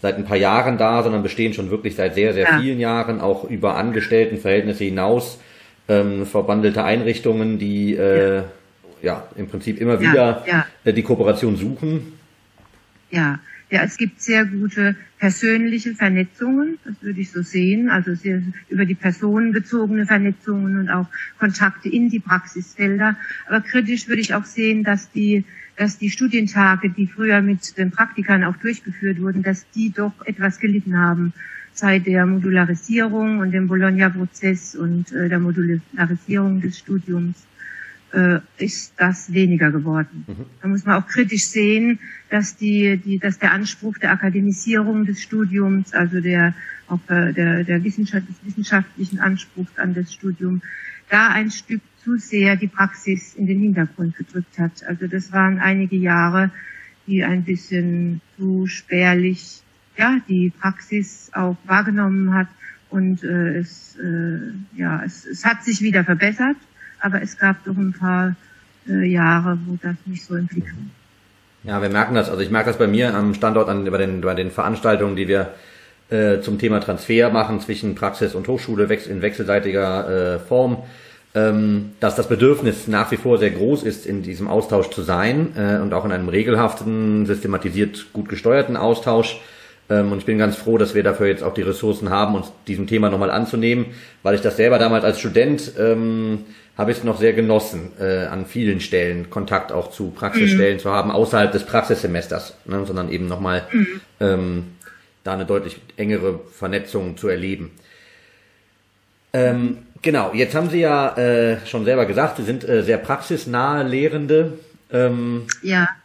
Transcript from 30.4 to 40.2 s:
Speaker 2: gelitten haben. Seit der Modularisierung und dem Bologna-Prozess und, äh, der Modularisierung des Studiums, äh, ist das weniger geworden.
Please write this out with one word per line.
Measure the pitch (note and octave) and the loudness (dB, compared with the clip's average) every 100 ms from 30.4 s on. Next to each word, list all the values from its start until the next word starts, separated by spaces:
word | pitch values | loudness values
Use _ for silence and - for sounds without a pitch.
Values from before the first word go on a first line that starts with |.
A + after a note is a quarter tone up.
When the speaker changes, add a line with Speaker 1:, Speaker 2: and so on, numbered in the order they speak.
| F#3+ - | -2 0
Speaker 2:
gelitten | A3 G3+ F#3+ F3+ | 0 0 0 2
haben. | F3 F3 F3 - - - - | 2 2 -2 -4 -16 -16 -16
Seit | - G3+ F#3+ F3+ | -2 2 2 2
der | F#3 | 2
Modularisierung | F3+ F#3+ F#3 F#3 F3 F3 - A3+ A3+ A3 A3 G#3+ | 4 2 2 2 2 0 -2 0 0 0 0 0
und | F#3 | 0
dem | F#3 F#3+ | 0 0
Bologna-Prozess | F#3 F#3+ F#3+ F#3+ F3+ F3+ - F#3+ F3+ - - | 2 2 4 2 0 -6 -2 -2 -2 -4 -6
und, | E3+ F3 F3 | -2 -2 -2
äh, | B3+ F3 | -2 -2
der | F3 | 0
Modularisierung | F3 F3 E3+ E3+ - - E3+ F3 - G3+ G3 F#3+ | 0 0 0 0 -4 -4 -2 -2 -2 0 2 0
des | F#3 F3+ | -2 -8
Studiums, | - G3 F3+ F3 F3 F3 _ _ - - - - _ | -6 -4 -2 -2 -2 -6 _ _ -18 -16 -18 -20 _
äh, | F#3+ F3+ F3 - - | 2 2 2 -2 -6
ist | G#3 - - - | -6 -6 -12 -2
das | F3+ F#3 - | 0 0 -2
weniger | F3+ F#3+ E3+ D#3 | 2 4 4 2
geworden. | D3+ D#3 D#3 D#3 E3 | 0 -2 -2 -4 -8